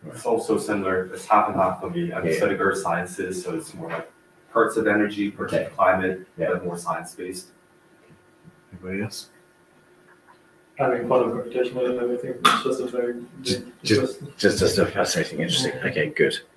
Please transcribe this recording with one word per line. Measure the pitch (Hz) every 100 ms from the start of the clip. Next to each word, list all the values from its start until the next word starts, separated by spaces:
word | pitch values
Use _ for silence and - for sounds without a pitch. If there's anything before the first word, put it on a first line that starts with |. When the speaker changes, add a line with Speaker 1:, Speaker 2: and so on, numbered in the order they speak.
| -
Speaker 1:
It's | - 123
also | 113 - 104
similar, | - 101 95 92 92
it's | 92 -
half | 107 104
and | 95
half | 92 -
for | 92
me. | 87 -
I'm | 82
Speaker 2:
Yeah. | 82
Speaker 1:
studying | 80 - 95
earth | - -
sciences, | 85 85 90 - 78 92
so | 87 82
it's | 78
more | - 82
like | 85 - - _ _ _
parts | 117 110 -
of | 107
energy, | 104 104 101 101
parts | - -
Speaker 2:
Okay. | 82 -
Speaker 1:
of | -
climate, | - 95 92 92 - -
Speaker 2:
Yeah. | 82
Speaker 1:
but | 87
more | 90 87
science-based. | 85 82 82 - 90 92 - - _ _ _ _ - - _ _ - - _
Speaker 2:
Anybody | 90 92 98
else? | 107 - - - _ _ _ _ _ _ _ - _ - _ _ _ -
Speaker 3:
I | 123
mean, | 123 117
quantum | 127 117
computational | 117 - 127 123 123 123
and | 123
everything, | 120 120 123 -
it's | - 120
just | 131 127
a | 123
very | 123 120 120 - -
Speaker 2:
Ju-, | 131 -
Speaker 3:
big | - -
Speaker 2:
ju-, | - 127
Speaker 3:
interest. | 127 - - -
Speaker 2:
just, | 101 98
just | 92 -
a | 87
fascinating, | - 104 87 78 76
interesting. | - - - -
Speaker 3:
Yeah. | -
Speaker 2:
Okay, | - 76
good. | - 82 - -